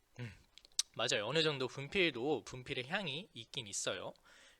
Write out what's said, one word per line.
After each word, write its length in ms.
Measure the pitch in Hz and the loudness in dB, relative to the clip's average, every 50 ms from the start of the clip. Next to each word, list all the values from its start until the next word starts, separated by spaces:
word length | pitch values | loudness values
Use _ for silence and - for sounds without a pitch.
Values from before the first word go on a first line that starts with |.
| _ _ - - | _ _ -12 -10
음, 160 | 123 110 - - - _ - - - - - - - _ - | -10 -10 -10 -14 -20 _ -20 -20 -20 -14 -6 -6 -6 _ -2
맞아요. 320 | 113 113 127 135 113 101 | 0 2 2 4 2 2
어느 160 | 113 143 165 156 | 2 4 4 4
정도 260 | 156 147 131 131 120 | 4 4 2 0 -2
분필도 760 | - 139 139 139 - 196 180 165 131 117 120 151 151 113 - | -2 -4 -6 -2 4 4 4 4 4 2 2 2 2 0 0
분필의 440 | - - 127 123 - 139 127 120 131 | -6 -10 -10 -6 -4 -4 -4 -4 -2
향이 420 | 175 208 196 151 131 156 208 - - | -2 -2 -2 -2 -6 -6 -8 -10 -14
있긴 340 | 123 113 - - 143 113 | -16 -14 -10 -10 -10 -8
있어요. 460 | 101 95 - - 127 104 90 92 139 - - _ - - - - - - _ | -6 -6 -4 -2 -2 -2 -2 -4 -8 -10 -14 _ -20 -20 -20 -20 -20 -20 _